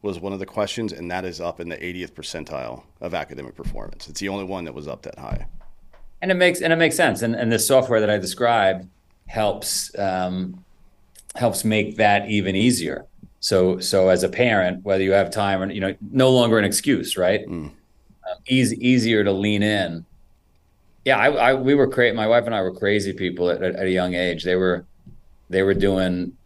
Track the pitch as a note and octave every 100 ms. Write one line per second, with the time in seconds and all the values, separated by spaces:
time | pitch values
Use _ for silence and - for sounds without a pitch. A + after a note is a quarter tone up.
0 | G#2 F2 F#2+ G2 F#2+ - G#2 - A2 C#2+
1 | F2 F2+ F#2 E2 E2+ E2+ E2+ D#2+ F2 F2+
2 | F2 - - E2 D2 C#2+ A#1+ B1 _ _
3 | E2+ E2 C#2+ C2+ C2 - - - G1+ -
4 | - - G2 G2 F#2 F#2+ E2 C#2 D2 C2
5 | - - A#1 - - - - - - -
6 | - - F#3 F3+ F3+ F3 E3 E3 E3 -
7 | D#3+ G2 A#2 A2+ A#2 A2+ - C3 B2 A2+
8 | G#2 G#2 F#2 - A#2+ A#2 G2 F#2 F#2 _
9 | _ _ - A2+ G#2+ - - - - -
10 | G2 F#2 F#2 F#2 F#2 - _ _ - _
11 | _ - - - A#2+ F#2+ A2 G#2+ G#2 -
12 | G#2 G2+ G2+ G#2+ F#2+ F#2+ A#2+ A2 D#2+ C#2
13 | - - - _ - F#2+ F#2 F#2 - G2
14 | F#2 F#2 F#2 - B2 G#2 F#2 F#2 G2 F#2+
15 | F#2+ G2 F#2+ G#2+ G2+ F#2+ F#2+ G2 F#2+ -
16 | G2 C3 C3 B2+ A#2 A2 G2 - D3 B2
17 | - F#2+ F2+ G#2 - F2 D2 - _ _
18 | _ _ F#2 F#2 - C3 A2+ A2+ B2 B2+
19 | A2+ G#2+ G2+ F#2+ G#2 G#2 G#2+ G#2 F2 E2
20 | E2+ - _ _ _ _ _ _ _ _
21 | C3 A#2+ B2+ D3 A#2+ C3+ C3+ C#3+ C3 B2+
22 | A#2+ A2 A2 A#2+ A2+ A2 F#2 F2+ G2+ G#2
23 | G2 F2+ F#2 F2 F2 - F#2 F2+ F#2+ F#2
24 | F2+ F2+ F2+ F2 F2+ F#2 F#2 F2 - -
25 | - - - - _ F#2 F#2+ F#2+ G2 F#2+
26 | F#2 F2+ F2 -